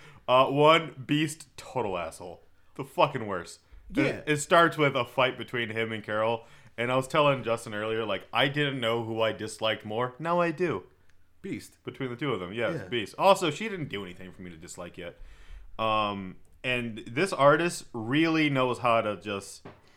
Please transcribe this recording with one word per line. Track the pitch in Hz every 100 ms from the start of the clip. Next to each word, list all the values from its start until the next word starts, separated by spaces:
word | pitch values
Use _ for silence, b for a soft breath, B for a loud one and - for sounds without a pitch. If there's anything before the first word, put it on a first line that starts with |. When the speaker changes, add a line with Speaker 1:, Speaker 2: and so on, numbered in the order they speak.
| B B -
Speaker 1:
Uh, | 123 110
one, | 143 151 160 156 - 123
Beast, | 147 156 - - -
total | - 127 107 90
asshole. | 80 - 90 82 - _ - -
The |
fucking | 143 - 151 135 107
worst. | 92 85 - b b b
It, | 156 135
Speaker 2:
Yeah. | 117 -
Speaker 1:
it | 147
starts | - 170 165 151
with | 143 135
a |
fight | 120 - 127 120
between | 110 123 113
him | 110 113
and | 110
Carol. | 107 107 110 117 B B B -
And | 120
I | 131
was | 131
telling | 165 147 131
Justin | 110 117 117
earlier, | 104 110 110 107
like, | 98 -
I | 113 139
didn't | 147 143 135
know | 113 117
who | 113 110
I | 110
disliked | 104 107 - 110 104
more. | 107 110 127 -
Now | 165 175
I | 170
do. | 151 180 104 - _ - - - _
Speaker 2:
Beast. | 196 113 - _
Speaker 1:
Between | - - 131
the | 120
two | 147
of | 107
them, | 87
yes, | 113 117 160
Speaker 2:
Yeah. | 92
Speaker 1:
Beast. | 117 95 -
Also, | 185 190 175
she | 143 214
didn't | 190 143
do | 101
anything | 92 87 92
for | -
me | 90
to | 82
dislike | 85 - 87 90
yet. | 85 - b b b b b -
Um, | 110 107 104 98 92 - - -
and | 131 123 120 110 -
this | 120 190
artist | 127 139 156 170 170 -
really | 120 110 143 165 160 151
knows | 135 127 113
how | 123 117
to | 107 95
just | 104 98 - - - - b